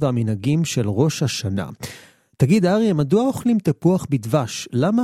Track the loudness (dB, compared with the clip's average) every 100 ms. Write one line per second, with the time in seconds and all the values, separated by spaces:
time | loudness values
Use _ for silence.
0 | -2 0 -2 -2 0 0 0 -2 0 2
1 | 0 0 -4 -4 -4 -4 -6 -10 -14 -16
2 | -20 _ _ 0 2 4 4 2 2 0
3 | 2 2 0 0 0 0 0 0 0 0
4 | 0 -4 0 -2 -2 -6 -6 -2 0 0